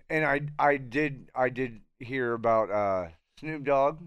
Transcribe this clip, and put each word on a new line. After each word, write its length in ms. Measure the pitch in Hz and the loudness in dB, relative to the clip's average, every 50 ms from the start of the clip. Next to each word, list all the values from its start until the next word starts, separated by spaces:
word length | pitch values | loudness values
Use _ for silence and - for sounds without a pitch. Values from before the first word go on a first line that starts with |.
| - - | -8 -4
and 160 | 160 156 156 | -2 0 2
I, 160 | 139 139 143 147 147 - - | 2 0 0 -2 -4 -2 2
I 200 | 143 147 143 139 | 4 4 4 2
did, 520 | 131 120 120 147 156 143 135 117 - - - | -2 -4 -2 0 0 0 -2 -8 -14 -8 -2
I 160 | 123 127 127 | 0 0 0
did 320 | 127 131 131 120 113 104 - _ _ - | 0 -2 -6 -6 -6 -12 -20 _ _ -16
hear 340 | 123 117 135 131 123 117 | -12 -8 -4 -2 -2 -2
about, 380 | 117 113 113 117 113 110 107 90 | -2 0 2 4 4 4 2 2
uh, 380 | 104 104 101 98 95 92 87 85 82 - _ _ _ - | 0 0 2 2 0 0 -2 -6 -10 -20 _ _ _ -14
Snoop 240 | 147 156 160 151 135 | -10 -10 -8 -6 0
Dogg 340 | 143 139 135 135 147 156 160 175 | 2 2 4 4 2 0 -2 -12